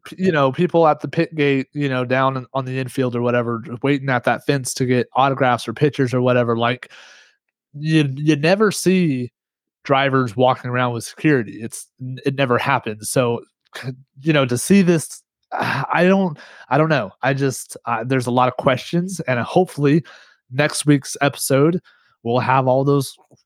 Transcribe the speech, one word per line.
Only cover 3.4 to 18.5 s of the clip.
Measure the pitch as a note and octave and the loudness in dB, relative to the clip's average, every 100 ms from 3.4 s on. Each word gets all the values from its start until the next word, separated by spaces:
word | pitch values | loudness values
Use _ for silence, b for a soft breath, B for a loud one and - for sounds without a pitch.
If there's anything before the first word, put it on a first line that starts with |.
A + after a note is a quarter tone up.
| A#2 A2+ - A#2 | 0 -4 -8 -4
waiting | C#3 C#3+ C#3 | 0 0 0
at | B2 - | 0 0
that | A#2 - | -2 -2
fence | C#3+ B2 | -2 -4
to | - B2+ | -4 0
get | B2 - B2+ | 0 0 2
autographs | C3+ C3+ C3 A#2 - | 2 2 2 0 -4
or | |
pictures | A2 D3+ C#3 B2 | -2 0 0 0
or | B2+ | 2
whatever, | B2 B2 A#2+ A#2 | 2 2 2 0
like, | A#2 B2 - B B B B B _ _ _ | 0 -2 -10 B B B B B _ _ _
you, | D3 D#3 D#3 C#3+ C3+ | -8 0 2 2 0
you | D3+ D3 | 0 2
never | D#3 G3+ G#3+ | 2 2 2
see | - F3+ F#3 E3+ C3 B2 - _ _ _ _ - | 0 2 2 2 0 -6 -12 _ _ _ _ 0
drivers | C3+ C#3 C3 B2 G#2 | 2 4 2 0 2
walking | B2+ B2+ B2 | 2 2 -4
around | B2 B2 | -2 -2
with | A#2 - | -4 -8
security. | - D#3 C#3 G2+ G2 | -2 0 2 0 -10
It's, | A2+ - - _ B2+ B2+ C#3+ | -12 -14 -18 _ -14 -6 -4
it | C3+ | -2
never | C3 A#2+ | 0 0
happens. | - B2+ A2+ G#2+ A2 | 0 -2 -4 -10 -4
So, | C#3 A#2+ A#2 - _ _ - | 0 0 -2 -8 _ _ -14
c-, | C3 C3 _ C3+ | -14 -14 _ -6
you | D3+ | 0
know, | D3+ C3 | 0 0
to | B2 | 0
see | - G3+ | 2 4
this, | F3 E3 - - _ _ | 4 2 -2 -14 _ _
<sighs> | _ | _
I | - - C3+ - D#3+ F3+ | -6 -4 -4 -2 2 4
don't, | G3 F#3 D3 B B B | 2 0 -6 B B B
I | C3+ | 0
don't | D#3+ | 2
know. | C#3+ F#2+ - | 0 -2 -4
I | C3 | -2
just, | C3+ C#3 - - - - | 0 -2 -4 -10 -12 -6
uh, | A#2 | -6
there's | B2 C3 B2 | -2 -2 0
a | |
lot | B2 | 2
of | B2+ | 2